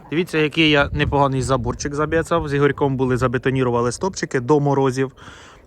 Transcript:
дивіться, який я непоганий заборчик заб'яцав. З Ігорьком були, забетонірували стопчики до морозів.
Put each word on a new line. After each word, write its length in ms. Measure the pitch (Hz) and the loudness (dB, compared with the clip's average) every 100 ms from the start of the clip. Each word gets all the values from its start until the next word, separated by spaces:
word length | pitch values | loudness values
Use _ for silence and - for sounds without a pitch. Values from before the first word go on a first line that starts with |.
| - | -6
дивіться, 280 | 151 185 160 | -4 -2 -2
який 320 | 151 160 156 | 0 2 4
я 200 | 147 143 | 4 2
непоганий 500 | 147 139 143 139 135 | 0 0 2 2 0
заборчик 540 | 123 131 117 - 147 143 | 0 -2 -2 -6 -6 -4
заб'яцав. 540 | 151 165 160 170 151 | -2 -2 0 -2 -2
З 40 | |
Ігорьком 440 | 139 143 - 143 131 | 2 2 2 0 0
були, 200 | 131 123 | 0 0
забетонірували 720 | 127 123 135 131 123 120 120 | 0 -2 -2 0 0 0 0
стопчики 480 | - 185 - 165 135 | -2 -4 -4 -6 -4
до 200 | 120 151 | 2 2
морозів. 520 | 143 135 135 127 131 - - - - - | 4 2 0 0 -4 -8 -20 -20 -20 -20